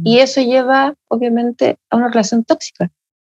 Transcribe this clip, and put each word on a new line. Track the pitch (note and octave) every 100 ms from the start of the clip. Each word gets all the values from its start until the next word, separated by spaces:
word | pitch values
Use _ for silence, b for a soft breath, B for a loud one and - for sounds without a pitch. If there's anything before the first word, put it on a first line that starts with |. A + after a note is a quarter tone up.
y | F#3+ A#3+
eso | C4 C4+
lleva, | A#3+ C4 B3+ C4+ C#4 C#4+ -
obviamente, | A#3 A#3+ A#3 A#3+ A#3+ C4 - -
a | A#3
una | A#3+
relación | A#3 G3 A#3 -
tóxica, | D#4+ - - F3 _ _ _